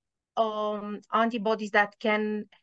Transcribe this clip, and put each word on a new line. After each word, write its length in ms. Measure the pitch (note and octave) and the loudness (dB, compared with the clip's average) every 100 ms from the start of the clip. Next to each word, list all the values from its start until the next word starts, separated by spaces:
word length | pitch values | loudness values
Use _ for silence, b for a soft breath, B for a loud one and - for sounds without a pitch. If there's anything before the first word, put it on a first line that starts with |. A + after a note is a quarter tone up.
| _ _ _ - | _ _ _ -2
um, 640 | A3 G#3+ G#3 G#3 G#3 G3+ - | 0 0 -2 -4 -6 -10 -2
antibodies 580 | G#3+ A#3 A#3 G#3+ G#3+ G#3+ | 0 2 0 0 0 2
that 240 | G#3+ G3+ - | 2 2 0
can 440 | A3 G#3+ G#3+ G#3+ - - | 0 0 0 -4 -8 -16